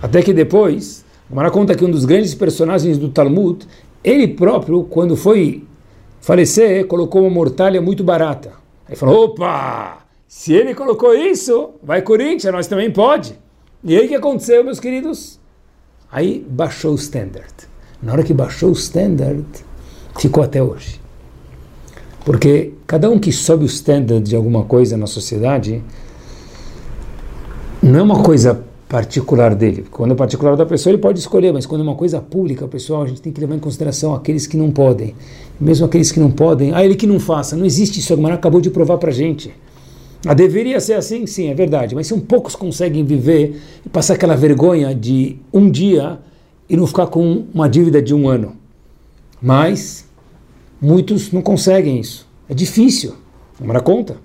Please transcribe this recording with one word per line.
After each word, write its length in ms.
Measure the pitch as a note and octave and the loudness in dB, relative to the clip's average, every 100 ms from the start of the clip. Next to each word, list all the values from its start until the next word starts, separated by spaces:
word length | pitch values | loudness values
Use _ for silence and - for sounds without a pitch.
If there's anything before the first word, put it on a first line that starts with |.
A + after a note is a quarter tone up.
Até 180 | C3 D3+ | 0 2
que 120 | F3 | 2
depois, 680 | F3+ D3+ F#3+ G3+ C#3+ - - _ _ _ | 2 2 2 2 0 -6 -18 _ _ _
o 40 | |
Gemara 200 | C3 D#3+ | -2 0
conta 240 | F#3+ G3+ | 0 0
que 100 | F3+ | 2
um 60 | F3+ | 0
dos 140 | D#3+ | 0
grandes 300 | B2+ F3+ G#3+ | 2 2 2
personagens 640 | - F#3 D#3+ D#3+ F#3 E3 D3 | -2 -4 0 0 0 0 -2
do 100 | C#3+ | -2
Talmud, 580 | C#3+ C#3 D#3+ G3 E3+ - - - _ | 0 2 2 0 -2 -10 -20 -20 _
ele 260 | - C#4 A3 | 0 2 2
próprio, 560 | - F#3 A#3 A#2+ E3+ | 2 0 0 0 -2
quando 320 | F3 E3 F3 D#3+ | 0 -2 0 0
foi 480 | F#3+ G#3+ E3+ - - _ _ - - - | 2 2 2 -4 -16 _ _ -20 -20 -18
falecer, 680 | - F3 E3 - A3 F#3+ F#3+ | 0 2 4 4 2 2 0
colocou 360 | E3+ E3 F#3+ | -2 0 2
uma 80 | F#3+ | 2
mortalha 500 | F3 D#3 B2+ F#3 F#3 | 2 0 2 0 2
muito 220 | E3+ G3 | -2 -2
barata. 480 | F3+ E3+ D#3+ C#3 - - _ _ _ | 0 0 0 -4 -12 -20 _ _ _
Aí 100 | C#3 | -4
falou, 300 | C3 G#3+ A3+ | 2 4 4
"Opa, 720 | A3 F3 D3 C3+ A#2 G2+ D#2+ _ _ _ | 0 -6 -4 -6 -8 -10 -16 _ _ _
se 260 | - - | -16 0
ele 220 | E3 C4 | 2 2
colocou 400 | B3 C4+ A3 A#3+ | -4 -4 0 4
isso, 560 | A#3 F4 F4+ - A#3+ D4 - | 4 2 -2 0 -2 -2 -14
vai 200 | C#3+ E3+ | -4 -4
Corinthians, 500 | F#3+ A3 C#4 E4 G3 | 2 0 2 -2 -2
nós 140 | F3+ E3+ | -4 -4
também 240 | G3 A3 | -4 -2
pode." 480 | F3+ A3+ D4+ C#3 - _ _ _ _ | 0 2 2 -2 -16 _ _ _ _
E 120 | F3 E3 | 0 2
aí 100 | A#3+ | 2
o 20 | |
que 60 | |
aconteceu, 500 | C#4+ C#4+ C4 - A#3+ | 0 -2 -4 2 2
meus 160 | C4 B3+ | 2 -4
queridos? 580 | A#3+ C4 D#4 D4 - - _ _ _ _ _ _ _ | -6 -6 -6 -10 -14 -20 _ _ _ _ _ _ _
Aí 340 | B2+ F3 C4 - | -4 -4 -4 -8
baixou 420 | B2+ D#3+ - D#3+ | -6 -6 -4 -4
o 40 | D3 | -4
standard. 560 | - C3 F#2+ F#2 - - - - - - | -6 -10 -10 -14 -20 -20 -20 -20 -20 -14
Na 100 | A2+ | -4
hora 120 | C3+ | -2
que 100 | E3+ | 0
baixou 360 | C#3 B2 - F3+ | 0 -2 0 0
o 20 | |
standard, 720 | E3+ - E3 G3+ D#3+ C3+ C#3+ D3 - - - - - - - | 0 -2 -2 0 0 -2 -4 -8 -18 -20 -20 -20 -20 -20 -2
ficou 240 | B2+ - | 0 2
até 200 | C#3 C#3+ | 0 0
hoje. 380 | B2+ - - - - - - - - - - - - - - - | -2 -4 -14 -16 -18 -20 -20 -20 -20 -20 -20 -20 -20 -20 -20 -12
Porque 480 | - C3 D3 C#3+ E3+ - - | -2 2 4 2 0 -10 -4
cada 220 | E3 G3+ | 0 2
um 100 | A3+ | 2
que 120 | G3+ | 0
sobe 320 | - - E3 | -2 2 2
o 20 | D3 | 2
standard 600 | - - C#3+ A#2+ A#2 G#2 | -2 0 0 2 0 0
de 60 | |
alguma 300 | A2+ A2 A2+ | -2 0 0
coisa 320 | G#2 B2 B2+ A2+ | 2 2 2 0
na 100 | G#2 | -6
sociedade, 760 | - - A2 A#2 C#3 G2+ A2+ A2+ - - - - - - - - - - - - - - - - - - - | -8 -8 -4 -2 -2 -4 -8 -10 -18 -20 -20 -20 -20 -20 -20 -18 -16 -14 -14 -14 -14 -16 -16 -16 -14 -14 0
não 180 | - C3+ | 4 6
é 20 | |
uma 200 | G#3 G#3 | 4 4
coisa 420 | - D3+ B2 A2+ - - - | 4 6 4 2 -6 -20 -6
particular 680 | B2+ A2+ - - B2+ A#2 | -6 -4 -6 2 4 4
dele. 320 | G#2 A2 - - | 4 0 0 -8
Quando 220 | - A#2 | -4 -2
é 20 | |
particular 420 | B2+ C3+ C3 C#3+ C#3+ | 0 0 0 0 2
da 100 | E3 | 2
pessoa, 260 | E3+ F3+ | 0 2
ele 80 | G3+ | 2
pode 200 | G3+ F#3 | 2 -2
escolher, 320 | - G3 F3+ | -2 0 2
mas 120 | D3 | 0
quando 180 | B2+ D#3 | -4 -6
é 20 | |
uma 100 | D#3 | -4
coisa 260 | C3+ F3 D#3 | -4 -4 -4
pública, 460 | - F3+ F3+ C3+ C3 | -6 -6 -4 -6 -8
pessoal, 360 | C3 B2+ D3+ | -12 -8 -6
a 40 | C#3 | -4
gente 160 | B2+ | -8
tem 100 | E3 | -10
que 80 | D#3 | -8
levar 140 | D3 | -6
em 40 | D3+ | -6
consideração 560 | D3+ - D#3+ B2+ D#3 | -6 -6 -6 -4 -4
aqueles 320 | C#3+ - D#3 - | -4 -4 -4 -4
que 100 | D#3 | -2
não 140 | D#3 | 0
podem. 440 | C#3+ C3+ B2 A2 - - - - - | 2 2 2 -4 -12 -20 -20 -20 -4
Mesmo 260 | D3 D#3 E3 | 0 2 2
aqueles 240 | E3+ D#3+ | 2 0
que 100 | - | 2
não 100 | D3 | 2
podem, 440 | - D#3+ D3+ C#3 | 2 2 2 0
ah, 100 | E3+ | 2
ele 120 | F#3+ F#3+ | 2 2
que 100 | G#3+ | 2
não 140 | G3 | 0
faça, 360 | - D#3+ C3+ D#3+ | 0 -4 -4 -2
não 80 | |
existe 360 | F#3 C#3+ G#3 - | 0 2 0 -2
isso, 120 | - | -2
a 40 | D#3+ | 0
Gemara 180 | D3+ | 0
acabou 260 | E3+ F3 E3+ | 0 2 2
de 80 | E3 | 2
provar 280 | F#3 E3 F3 | 0 0 2
pra 120 | E3 | 0
gente. 440 | B2 D#3+ D3 G#2+ - - - - - - - E3 | -2 -2 -4 -10 -20 -20 -20 -20 -20 -20 -12 0
Ah, 80 | |
deveria 460 | C#3+ F#3 F3+ A#3 C4 | 4 4 2 -2 -2
ser 140 | - | 0
assim? 320 | G#3+ D#3+ A3+ A3+ | -2 -2 -6 -8
Sim, 220 | - D#3+ | -6 -6
é 60 | |
verdade, 400 | C#3 F3+ D3 A#2 | -2 0 0 -2
mas 140 | B2+ D3+ | -6 -4
são 100 | G#3+ | -6
poucos 380 | - B3 - - | 0 0 0 -10
conseguem 480 | F#3 - E3+ D3+ | -8 -4 -2 -2
viver 580 | C#3+ C#3+ B2 E3 D3 D3 - - - | 0 0 2 2 2 -4 -18 -20 -8
e 20 | |
passar 260 | E3+ D#3 | -4 0
aquela 200 | F3+ E3+ | 0 2
vergonha 580 | B2+ D3+ C3+ D#3+ F3 C#3 | 2 4 4 4 2 0
de 440 | B2+ A2 C3 C3 - - | -2 -2 0 -2 -6 -2
um 180 | G3 G3 | 4 4
dia 480 | C3 G3 F3+ D3 E3+ - _ _ _ _ | 4 2 2 0 -10 -18 _ _ _ _
e 80 | E3 | 0
não 100 | E3 | 0
ficar 200 | - F3 | 0 0
com 380 | E3 E3+ E3+ - | 0 0 0 -4
uma 140 | - D3+ | -2 2
dívida 340 | B2 E3+ D3 | 4 4 4
de 100 | B2+ | 2
um 160 | D3 C3+ | 0 2
ano. 280 | B2+ G#2 - _ _ _ _ _ _ - _ | 0 -2 -10 _ _ _ _ _ _ -20 _
Mas 640 | B2 C3 D#3+ G3+ - - - _ _ - _ _ - - | 0 2 2 -2 -6 -16 -20 _ _ -20 _ _ -20 -4
muitos 500 | C#3+ F3 F#3 G#3 - | 2 2 2 -2 -2
não 100 | F3+ | -4
conseguem 600 | F#3+ G3 - F#3+ D#3 B2+ | 0 0 2 2 2 -2
isso. 260 | G#2+ - _ _ _ | -6 -14 _ _ _
É 60 | |
difícil. 600 | C3+ F3 - B3 - A2 - _ _ _ _ | -4 -2 2 2 2 -6 -14 _ _ _ _
A 20 | |
Gemara 180 | A#2 A#2+ | -4 -2
conta. 360 | - G#3 A3 - | 2 0 -2 -10